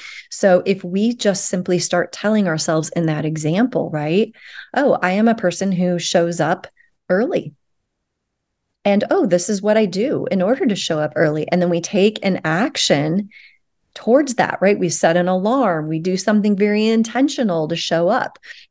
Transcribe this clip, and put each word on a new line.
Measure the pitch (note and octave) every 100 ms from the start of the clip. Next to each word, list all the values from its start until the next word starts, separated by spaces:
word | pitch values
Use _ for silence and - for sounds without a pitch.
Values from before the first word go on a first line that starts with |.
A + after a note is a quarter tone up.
| - - -
So | - G3 F3+
if | F#3+ G3
we | F3 F#3+ A3+
just | A#3+ G#3 F#3 -
simply | F3+ F3+ F3
start | - F3+ -
telling | - G#3 G#3+ F#3
ourselves | D#3 - D#3+ D#3
in | E3+ D#3+
that | D3+
example, | D#3 D#3 D#3 F3+ B3 - -
right? | D3+ D3+ F#3 A3 - - - -
"Oh, | B3 C#4 -
I | F3+
am | G3 A3+
a |
person | A3 F3+ E3+ G3
who | F3+ F3+ F3
shows | E3+ F3+ E3+ E3+
up | D3+ F#3+ - _ _ _ -
early. | F#3 C#4+ C4 D3+ _ _ _ _ _ _ _ _ _ _ _ _ _
And, | G3+ G3+ -
oh, | G4 B3
this | F3 G3
is | G3+
what | G#3 G#3+
I | G#3
do | F#3 C4 D3+ -
in | F#3+
order | F#3 C4+ D#4
to | F#3+
show | - D#3
up | D3+ -
early." | D#3 D#3 -
And | F3+
then | F3
we | E3+
take | - G3+ G#3 G#3+
an | G3 F3+
action | D#3 E3 C#4 - - D3 D3+ F#3+ G3+ - - _ _ _ _
towards | - A3 C4+ C4+
that, | A#3 - -
right? | G3 G#3
We | F3
set | - E3 E3+
an | F3+
alarm. | F#3 G#3 C4+ A3 D#3+ D#3
We | D#3+
do | F3+ F#3
something | A3+ G#3+ G#3 G3
very | G#3 G#3 A3
intentional | A3+ A3+ A#3+ C#4+ C#4+ A3 E3 D#3
to | E3
show | - E3 F3
up, | A#3+ - - - - -